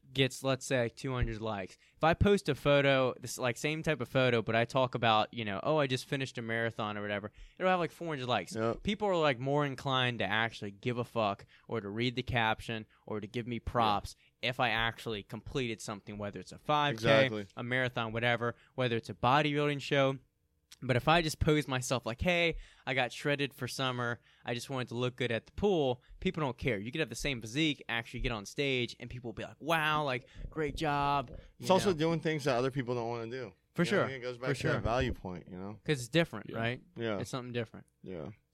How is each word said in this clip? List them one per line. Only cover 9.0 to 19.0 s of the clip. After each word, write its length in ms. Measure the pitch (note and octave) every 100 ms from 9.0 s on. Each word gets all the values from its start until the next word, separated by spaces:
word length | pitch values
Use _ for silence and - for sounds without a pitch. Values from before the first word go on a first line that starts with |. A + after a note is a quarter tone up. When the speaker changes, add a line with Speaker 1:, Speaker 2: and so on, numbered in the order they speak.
| G#3
Speaker 1:
are, 80 | F3+
like, 220 | D3+ A#2+
more 280 | C3+ C#3+ C#3+
inclined 540 | B2+ C#3+ C3 B2 A#2
to 40 |
actually 460 | G2 G#2+ A2+ A2 G#2
give 260 | G2 B2 A#2+
a 80 |
fuck 400 | A#2 A#2 G#2+ G2 - - _
or 140 | A2+
to 60 | G2+
read 260 | G#2 B2 B2
the 60 |
caption 640 | B2 B2 A2 A2 - A2+ A2 _
or 160 | - G#2+
to 60 | G#2
give 200 | A#2+ A#2
me 120 | A#2
props 560 | - B2 A2+ G2+ - - _ _
if 180 | A#2 B2
I 120 | B2+
actually 520 | A2 A2+ A2+ - G#2+
completed 600 | G2 A2 - C#3+ B2 A2
something, 340 | - G#2 G2 G#2
whether 240 | G#2 F2+
it's 120 | F2+
a 60 | D#2+
five 360 | - D3 D3 A2+
K, 300 | A#2 A2 A2
Speaker 2:
Exactly. 200 | G#2+ G2+
Speaker 1:
a 80 | -
marathon, 500 | A#2+ B2+ B2+ B2 A2+
whatever, 420 | A2 A#2+ A#2+ A#2+ A2+ -
whether 220 | - B2+
it's 140 | A#2